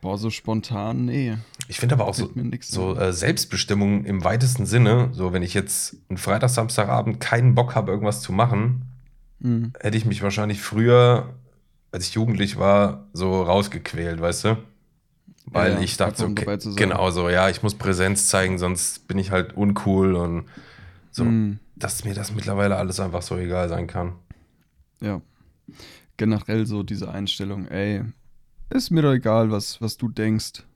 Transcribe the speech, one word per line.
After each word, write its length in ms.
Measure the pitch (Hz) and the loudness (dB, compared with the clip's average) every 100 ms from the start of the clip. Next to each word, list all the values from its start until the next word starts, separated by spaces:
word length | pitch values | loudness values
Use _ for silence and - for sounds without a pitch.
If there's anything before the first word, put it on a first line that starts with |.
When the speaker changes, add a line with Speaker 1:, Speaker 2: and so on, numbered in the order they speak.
Speaker 1:
Boah, 160 | 92 101 | -6 -4
so 120 | 110 | -4
spontan, 720 | 110 - 110 - 104 104 127 123 | -6 -4 -4 -2 -6 -4 -2 -2
nee. 320 | 131 127 113 113 - - | -2 -2 -4 -8 -16 -12
Speaker 2:
Ich 120 | - | -4
finde 140 | 120 135 | 0 2
aber 120 | 101 | 0
auch 80 | 98 | -2
so, 100 | 104 | -6
Speaker 1:
Fällt 100 | - | -4
mir 60 | 120 | -6
nix 240 | 123 - | -6 -6
Speaker 2:
so, 260 | - 92 95 | -4 -2 0
Speaker 1:
ein. 60 | |
Speaker 2:
äh, 120 | 95 | 0
Selbstbestimmung 920 | 87 - 180 - 92 - 101 101 101 101 | 0 0 0 -2 -4 0 2 2 2 0
im 180 | 98 | -2
weitesten 420 | 90 110 127 123 98 | 0 2 2 2 2
Sinne, 440 | 113 110 120 117 | 4 6 6 2
so 180 | - 92 | 0 -2
wenn 120 | 90 | -2
ich 100 | 87 | -2
jetzt 420 | 101 - - - - _ | -2 -2 -4 -6 -10 _
einen 80 | 92 | -8
Freitag, 320 | - 101 123 | 0 2 2
Samstagabend 720 | 123 113 - 101 - 120 123 | 2 0 0 2 2 0 -4
keinen 340 | - 120 127 | -2 4 6
Bock 220 | 127 123 - | 6 4 0
habe, 160 | 98 | 0
irgendwas 300 | 98 104 104 | -2 -2 -2
zu 100 | - | -4
machen, 520 | 92 120 101 113 127 - - - - - - | 0 2 2 0 -2 -6 -16 -20 -20 -20 -8
Speaker 1:
Mhm. 340 | 127 117 117 123 | -2 0 -2 -4
Speaker 2:
hätte 180 | 107 110 | -2 0
ich 80 | 110 | 0
mich 160 | 98 | 0
wahrscheinlich 380 | 101 98 104 104 | -2 0 -2 -2
früher, 760 | - 107 117 123 123 120 - - - _ _ _ _ | -4 2 8 8 8 6 2 -12 -20 _ _ _ _
als 160 | - 90 | -8 -4
ich 60 | - | -2
jugendlich 420 | 113 101 98 - | 0 0 0 2
war, 500 | 95 101 101 - - | 4 6 4 0 -10
so 280 | 82 92 95 | -4 0 0
rausgequält, 800 | 87 95 101 82 - - 85 82 | 4 2 2 -4 -8 -6 -4 -2
weißt 240 | 85 85 107 | -2 0 0
du? 120 | 113 - _ _ _ _ _ - - - | 0 -4 _ _ _ _ _ -20 -20 -4
Weil 280 | - 92 | 2 2
Speaker 1:
Ja, 80 | 101 | 2
Speaker 2:
ich 160 | 92 - | -2 0
dachte, 140 | 92 | -2
Speaker 1:
einfach 120 | - 110 | 0 -4
um 60 | |
Speaker 2:
okay, 120 | 104 101 | -2 -4
Speaker 1:
dabei 120 | 101 | -4
zu 140 | 110 | -4
sein. 60 | 101 | 0
Speaker 2:
genau 320 | 101 90 95 | 0 2 0
so, 180 | 90 87 | 0 2
ja, 200 | 90 95 | 4 2
ich 120 | 90 | 2
muss 120 | 107 101 | -2 -2
Präsenz 520 | 101 90 92 101 - | -2 0 2 2 2
zeigen, 300 | 98 95 92 | 2 2 0
sonst 500 | 90 90 - - _ | -2 -2 -4 -8 _
bin 100 | 92 | -4
ich 140 | 92 | -2
halt 220 | 92 87 - | -2 -2 0
uncool 600 | 101 101 - 95 95 90 | 0 0 2 2 4 2
und 300 | 87 85 - - - - - - - | 0 -4 -8 -18 -20 -20 -20 -20 -18
so, 140 | - 120 | -2 0
Speaker 1:
Mhm. 340 | 113 107 104 - - | 2 0 -4 -12 -10
Speaker 2:
dass 280 | - - 107 | -8 -6 -6
mir 80 | |
das 200 | 98 104 | -8 -6
mittlerweile 420 | 101 98 98 101 95 | -6 -4 0 0 0
alles 220 | 92 92 | -2 -4
einfach 220 | 95 87 | -4 -4
so 120 | 87 92 | -4 -4
egal 300 | 90 90 87 | -2 -2 -2
sein 180 | 85 85 | -2 -4
kann. 260 | - 87 87 _ - _ _ _ _ _ _ | -4 -6 -8 _ -20 _ _ _ _ _ _
Speaker 1:
Ja. 220 | 107 98 - _ _ _ - - - - _ _ | -6 -6 -10 _ _ _ -20 -20 -20 -20 _ _
Generell 480 | 110 107 - 110 110 | 0 0 0 -2 -2
so 160 | 104 | -4
diese 260 | 95 101 98 | -6 -8 -8
Einstellung, 560 | 98 98 - 98 98 92 | -8 -6 -6 -6 -8 -8
ey, 360 | 92 101 101 113 - - - _ _ - | -4 -2 -2 -6 -10 -20 -20 _ _ -4
ist 220 | 262 - | -4 0
mir 100 | 165 | 2
doch 100 | 147 | 4
egal, 360 | 131 113 110 110 | 2 4 4 4
was, 300 | 107 - - | 0 -4 -6
was 160 | 113 - | -8 -4
du 100 | 117 | -6
denkst. 560 | 110 110 110 - - - | -2 0 0 -2 -14 -20